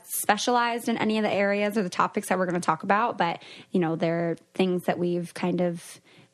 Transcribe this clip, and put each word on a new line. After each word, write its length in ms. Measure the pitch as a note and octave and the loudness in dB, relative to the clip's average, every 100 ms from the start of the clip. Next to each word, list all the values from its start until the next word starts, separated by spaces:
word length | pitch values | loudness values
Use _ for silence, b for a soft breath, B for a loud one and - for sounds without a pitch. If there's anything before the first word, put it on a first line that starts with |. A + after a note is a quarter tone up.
specialized 840 | - - - G#3 - B3 A#3+ A#3 A#3+ | -6 -2 0 2 2 2 2 0 -2
in 80 | A3+ | 0
any 180 | G#3+ G#3+ | 0 2
of 40 | |
the 100 | G#3+ | 2
areas 440 | F#3+ G3+ G3+ G#3 G#3+ | 2 2 2 0 0
or 40 | |
the 40 | F3+ | -2
topics 400 | - F3+ - - | 0 0 -2 -2
that 100 | F#3 | 0
we're 80 | F3+ | 0
gonna 120 | F3+ | 0
talk 220 | F3+ D#3+ | 0 0
about, 340 | G3 G3+ A#3 - | 2 2 2 0
but, 220 | F3 - B B B | -2 -2 B B B
you 80 | F#3 | 0
know, 160 | D#3+ | 0
there 360 | E3 E3+ E3+ E3+ | 0 0 0 -2
are 60 | D#3+ _ | -4 _
things 280 | - F#3 F3+ F3 | 0 0 2 0
that 120 | E3+ | 0
we've 340 | F3 F3 F3 | 0 -2 -4
kind 260 | - F3+ F3 | -4 -2 0
of 400 | F3 E3+ - - b b b | 0 -2 -10 -20 b b b